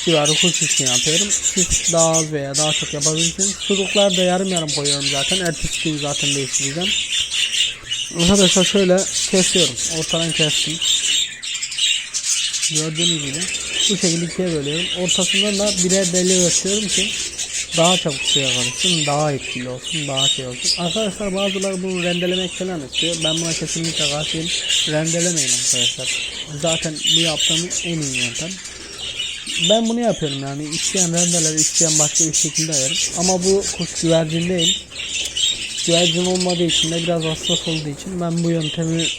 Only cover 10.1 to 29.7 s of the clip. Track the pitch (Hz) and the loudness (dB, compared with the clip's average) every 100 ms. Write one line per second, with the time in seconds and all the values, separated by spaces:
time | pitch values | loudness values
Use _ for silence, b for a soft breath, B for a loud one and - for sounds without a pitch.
10.1 | 165 165 151 151 - 151 165 - - - | -2 -2 0 0 0 -2 -2 0 0 2
11.1 | - - - - - - - - - - | 0 0 -6 -8 -6 -6 -2 0 0 -2
12.1 | - - - - - - 151 156 156 170 | -6 -2 -2 -2 -2 -2 0 -2 0 0
13.1 | 160 143 147 185 - - - - 196 180 | 0 -2 -4 -4 -4 -4 0 0 2 2
14.1 | 165 170 - 185 156 139 156 180 180 180 | 0 -2 -2 -2 0 -2 -2 -2 -2 0
15.1 | 190 180 196 208 196 208 196 180 190 185 | 2 2 2 2 2 0 2 2 2 2
16.1 | 180 180 185 175 - 190 202 208 185 208 | 2 2 4 4 2 0 -2 0 0 -2
17.1 | - - - - - - 165 170 185 165 | -4 -6 -6 -8 -6 -4 2 4 4 0
18.1 | 135 - 143 135 127 123 123 190 165 143 | -4 0 0 2 0 -2 0 0 0 2
19.1 | 143 151 135 - 123 127 127 - 160 143 | 2 2 0 -4 -6 -6 -8 -6 -4 -2
20.1 | 135 135 - 127 123 - - 175 220 214 | 0 0 0 -4 -4 -2 0 0 0 -2
21.1 | 190 208 190 202 190 196 190 190 180 175 | -2 -4 -2 -2 0 -2 -2 -4 -2 -2
22.1 | 175 180 180 180 - 185 175 131 - 160 | 0 0 0 -2 -4 -6 -6 -6 -2 -2
23.1 | 165 160 160 165 160 156 165 165 - 151 | 0 0 0 -2 -2 -2 -2 -2 0 0
24.1 | 147 156 160 170 - - - 156 151 160 | 0 -2 -2 -2 -2 0 0 2 0 0
25.1 | 170 175 165 135 127 - - - - 123 | 0 0 0 0 0 2 2 0 0 -4
26.1 | - - - - 147 165 160 170 151 - | -4 -4 -8 -10 -4 0 0 -2 -2 2
27.1 | 160 165 147 - 160 175 - 175 165 143 | 2 2 2 2 0 0 -4 -2 -2 -2
28.1 | 127 120 123 165 190 - - - - - | -2 -2 -2 -6 -8 -12 -14 -14 -12 -10
29.1 | - - - - - 185 | -6 -8 -8 -6 -2 4